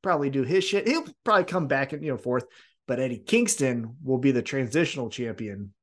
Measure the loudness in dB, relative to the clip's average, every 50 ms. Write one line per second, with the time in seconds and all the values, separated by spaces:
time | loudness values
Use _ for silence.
0 | 2 2 2 2 2 0 0 0 0 2 2 2 2 2 0 0 2 2 0 0
1 | -2 -6 -18 _ _ 4 4 4 4 2 0 -2 0 2 2 0 0 -2 -4 -6
2 | -4 -4 -4 -4 -2 -2 -2 -2 -2 -6 _ -20 -20 _ _ _ _ -4 -2 -2
3 | 0 -2 -4 -6 -2 2 2 4 4 2 0 0 0 0 0 -2 -4 -8 -12 -10
4 | -2 -2 0 2 4 4 2 2 0 -2 -4 -4 -4 0 0 0 0 0 -2 -6
5 | -8 -8 -6 -6 -6 -8 -6 -8 -10 -10 -8 -10 -12 -12 _ _